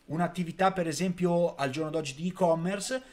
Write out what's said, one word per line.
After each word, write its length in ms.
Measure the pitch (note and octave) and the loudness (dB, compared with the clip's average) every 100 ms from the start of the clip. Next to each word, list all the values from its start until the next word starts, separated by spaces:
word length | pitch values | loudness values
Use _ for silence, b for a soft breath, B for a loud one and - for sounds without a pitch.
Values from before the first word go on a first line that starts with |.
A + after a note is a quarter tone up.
Un'attività, 680 | - D#3 E3+ F3+ E3+ - F#3+ | -6 0 0 0 -4 2 2
per 160 | F#3 D#3+ | 2 -2
esempio, 640 | D3 F#3 F3 F3+ E3+ E3+ | 0 -2 0 2 4 2
al 160 | - C#3 | 0 -2
giorno 200 | C#3 D#3 | -2 -4
d'oggi 240 | D#3+ C#3+ | -4 -4
di 140 | C3+ F3 | -6 -6
e-commerce, 720 | F3 F3 E3 E3+ G3+ - C4 B | 2 2 4 2 -2 -4 -6 B